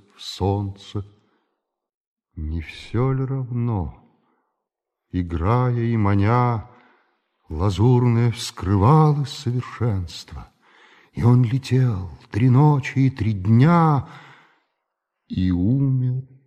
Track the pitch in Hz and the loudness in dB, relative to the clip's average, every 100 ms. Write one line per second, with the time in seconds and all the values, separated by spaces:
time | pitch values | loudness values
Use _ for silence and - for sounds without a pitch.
0 | _ _ - - 95 101 98 101 - 104 | _ _ -18 -4 -4 -2 -6 -12 -12 -12
1 | 101 _ _ _ _ _ _ _ _ _ | -12 _ _ _ _ _ _ _ _ _
2 | _ _ _ - 76 82 - - - 110 | _ _ _ -12 -8 -8 -10 -16 -6 -2
3 | 131 131 131 135 120 120 120 104 76 - | -2 -2 -4 -6 -6 -4 -2 -4 -6 -10
4 | _ _ _ _ _ _ _ _ _ _ | _ _ _ _ _ _ _ _ _ _
5 | _ 92 87 82 90 123 127 120 117 113 | _ -6 -4 -4 0 0 0 -2 -2 0
6 | 98 101 101 123 123 113 - _ _ _ | 2 2 2 2 0 -2 -8 _ _ _
7 | _ _ _ _ _ 78 101 90 120 123 | _ _ _ _ _ -4 -2 2 4 4
8 | 123 117 120 107 - - 90 98 107 156 | 4 2 0 -2 -10 -8 0 4 6 6
9 | 151 147 135 - 120 123 - - 117 95 | 4 2 -4 -6 -6 -4 -8 -6 -4 -2
10 | 85 - - 67 - _ _ _ _ _ | -6 -14 -16 -18 -18 _ _ _ _ _
11 | _ - 117 123 117 131 - 127 123 92 | _ 0 4 4 2 -2 -2 0 0 -2
12 | 90 71 - 107 131 127 151 143 - 131 | -8 -14 -8 0 4 6 4 2 -2 0
13 | 135 135 117 101 95 117 147 175 160 143 | 0 0 -4 -2 2 4 6 4 4 0
14 | - - - - _ _ _ _ _ _ | -4 -16 -20 -20 _ _ _ _ _ _
15 | _ _ _ - 92 87 98 135 139 131 | _ _ _ -4 0 0 0 0 0 0
16 | 127 131 131 - | -2 -4 -10 -20